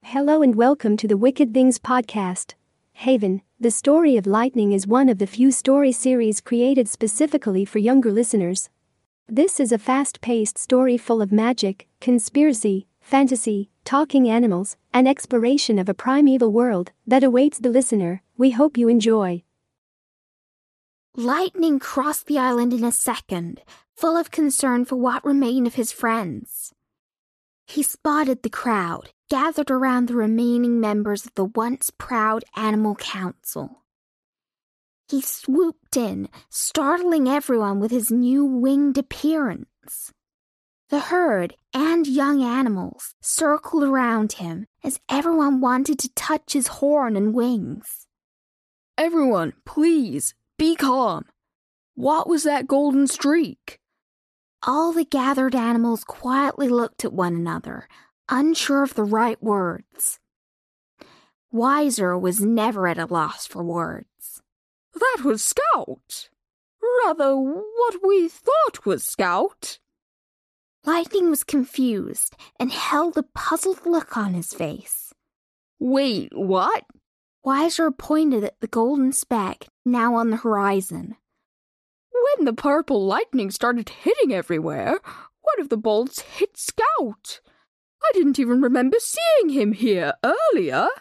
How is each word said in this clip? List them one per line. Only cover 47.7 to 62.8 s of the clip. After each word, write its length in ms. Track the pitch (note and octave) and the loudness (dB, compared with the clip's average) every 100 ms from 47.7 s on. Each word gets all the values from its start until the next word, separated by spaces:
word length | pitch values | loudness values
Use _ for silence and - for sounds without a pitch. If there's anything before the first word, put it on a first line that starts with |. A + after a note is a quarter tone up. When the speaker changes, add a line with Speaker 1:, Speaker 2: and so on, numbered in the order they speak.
| F3 - - - _ _ _ _ _ _ _ _ - | -10 -14 -18 -18 _ _ _ _ _ _ _ _ -2
Speaker 3:
"Everyone, 540 | D#4+ E4+ C4+ G3+ D#3+ - - | 0 2 2 2 -2 -8 -10
please, 680 | - D#4+ D#4+ A#3 C#3 - - _ - | 0 2 2 0 -4 -8 -10 _ -2
be 160 | D#4 | 0
calm. 520 | E4 C#4 B3+ A#3 E3 - _ _ _ _ _ _ - | 2 0 0 0 -4 -10 _ _ _ _ _ _ -4
What 340 | B3+ D#4 - | 0 0 0
was 140 | E4 | 0
that 220 | D4+ C#4+ C4 | 0 -2 0
golden 420 | C#4 D4 C4+ C#4 | 2 4 2 2
streak?" 720 | - C#4 E4 B3+ - - - _ _ _ _ _ _ _ _ | 0 2 2 0 -6 -20 -20 _ _ _ _ _ _ _ _
Speaker 2:
All 300 | - C#4 E4 | -2 0 0
the 100 | E4 | 0
gathered 500 | D#4+ C#4 C4 C#4 C4 | 0 0 0 0 0
animals 520 | B3+ A#3 A#3 A#3 A3+ - | 0 0 0 0 -2 -6
quietly 640 | - B3 C4 C#4 - C4+ | -10 -4 0 -2 -2 0
looked 340 | A#3+ A#3 _ | 0 0 _
at 80 | A3+ | -8
one 220 | F#3 F3+ E3+ | -2 -2 -2
another, 540 | E3+ E3 - - - - _ _ - | -4 -6 -10 -16 -16 -20 _ _ -4
unsure 540 | B3+ D4+ D#4+ - C#4 | 0 0 0 0 0
of 120 | C#4 - | 0 -2
the 100 | G#3 | -2
right 360 | A3 A3+ A3+ | 0 0 -2
words. 800 | A3 G3+ F3+ F3 - - - - _ _ _ _ _ _ _ _ - _ _ _ _ | -2 -2 -2 -6 -14 -8 -8 -8 _ _ _ _ _ _ _ _ -20 _ _ _ _
Wiser 680 | A#3 A#3+ C#4+ D4 A#3+ F#3 F3+ | -2 0 2 0 0 -2 0
was 240 | F3+ G3 | -2 0
never 460 | G3+ A#3 G#3+ G#3 | 0 0 0 0